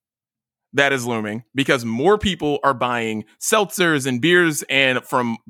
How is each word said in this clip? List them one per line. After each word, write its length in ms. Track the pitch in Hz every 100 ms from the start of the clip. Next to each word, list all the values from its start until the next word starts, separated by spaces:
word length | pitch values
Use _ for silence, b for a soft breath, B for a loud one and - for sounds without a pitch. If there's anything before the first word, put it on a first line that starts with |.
| _ _ _ _ _ _ _
that 180 | 127 139
is 160 | 135 120
looming 360 | 117 107 110 - 131
because 300 | 139 139 117
more 320 | 113 160 208
people 420 | 208 165 151 143
are 120 | 139
buying 500 | 123 123 120 113 110 - b
seltzers 680 | - 220 196 - 170 151 135
and 140 | 123
beers 440 | 156 180 170 147
and 380 | - 135 135 123 -
from 320 | 135 120 113